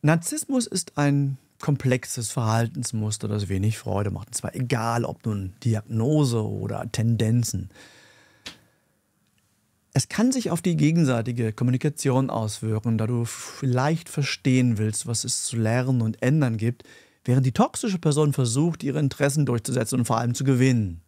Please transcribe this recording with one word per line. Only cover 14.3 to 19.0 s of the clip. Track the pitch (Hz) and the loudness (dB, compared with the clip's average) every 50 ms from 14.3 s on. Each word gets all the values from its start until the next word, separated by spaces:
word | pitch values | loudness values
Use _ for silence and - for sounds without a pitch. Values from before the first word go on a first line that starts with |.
| - - _ 139 127 131 127 123 117 | -4 -2 _ 2 4 4 4 4 2
willst, | 104 107 110 107 - - | 2 0 -2 -2 -4 -4
was | - 117 110 - | -4 -4 -4 -4
es | 127 127 - - | -4 -4 -4 -4
zu | - - | -4 -2
lernen | 117 113 110 113 123 127 127 135 123 113 | 0 0 2 2 2 2 2 2 2 2
und | 110 113 - | 0 -2 0
ändern | - 123 143 160 147 127 113 | 0 2 2 4 2 2 0
gibt, | 107 110 117 123 _ - - - - - _ _ _ _ | 0 -2 -2 -2 _ -10 -20 -20 -20 -20 _ _ _ _
während | - 120 131 131 | 2 2 4 4
die | 131 120 | 2 2
toxische | - 220 311 _ - - 233 190 175 | 2 2 2 _ -4 -4 -2 -2 0
Person | - 156 147 147 151 147 135 | 0 0 2 4 2 2 2
versucht, | - 131 120 110 131 151 175 165 - - | 2 0 0 2 2 0 0 0 -2 -4
ihre | 139 147 | -4 -2
Interessen | 151 | 0